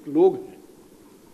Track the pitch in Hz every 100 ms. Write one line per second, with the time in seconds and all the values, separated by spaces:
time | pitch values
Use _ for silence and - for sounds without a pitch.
0 | - 147 185 135 - - - - - -
1 | - - -